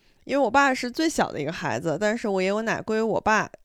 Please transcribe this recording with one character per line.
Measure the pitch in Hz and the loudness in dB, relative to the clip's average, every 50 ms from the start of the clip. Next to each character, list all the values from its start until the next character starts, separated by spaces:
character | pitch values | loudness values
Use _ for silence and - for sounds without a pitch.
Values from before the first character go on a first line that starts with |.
| _ _ _ _ _ | _ _ _ _ _
因 | - 254 | -2 0
为 | 285 269 | 0 2
我 | 214 | 4
爸 | 240 277 277 269 | 4 4 4 4
是 | 262 254 254 247 | 2 0 -4 -4
最 | 240 - 320 330 | -2 0 0 0
小 | - - 185 - | 2 0 0 0
的 | - - | -2 -4
一 | 143 | -6
个 | 147 | -6
孩 | 170 - 170 139 110 117 | -6 -4 -4 -2 -2 -2
子， | 170 165 143 170 | -2 -2 -2 0
但 | 214 208 220 | 0 0 0
是 | 233 - | -2 -2
我 | 208 196 190 | -2 0 0
爷、 | 185 190 202 | 2 2 0
我 | 214 | 0
奶 | 226 220 175 - | -2 -2 -2 -4
归 | - - 220 220 | -2 -2 -2 0
我 | 226 220 185 - | 0 0 0 0
爸 | - 214 220 202 170 - - - | 2 2 2 2 0 -2 -8 -16